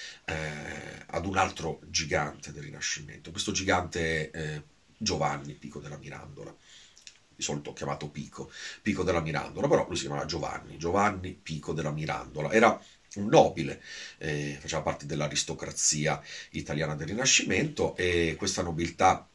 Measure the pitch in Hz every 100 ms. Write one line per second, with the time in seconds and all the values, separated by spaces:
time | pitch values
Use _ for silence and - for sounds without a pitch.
0 | - - - 78 78 76 78 76 - -
1 | - 85 92 95 92 - 80 73 85 82
2 | 78 78 73 71 - 73 71 71 - -
3 | 73 - 85 85 - 95 95 90 85 87
4 | 80 80 78 82 76 76 - _ _ -
5 | 104 78 - 71 71 - - 73 71 -
6 | - - - - 52 - - - - -
7 | - - _ - - 76 71 - 71 69
8 | 73 73 71 - 73 - - - 107 92
9 | 87 85 80 73 - 73 143 160 - 82
10 | 69 71 - 82 62 - - - 85 98
11 | 104 95 90 - - 78 80 78 76 76
12 | 76 67 64 71 76 110 107 - - -
13 | _ 101 104 147 117 - 71 71 - -
14 | - - 76 73 73 71 76 80 76 78
15 | 73 73 73 73 - 73 - - - 78
16 | 76 71 - - - 80 78 76 76 76
17 | 80 107 135 - - 98 151 - 80 -
18 | 90 87 82 78 95 - 87 80 82 -
19 | 92 82 -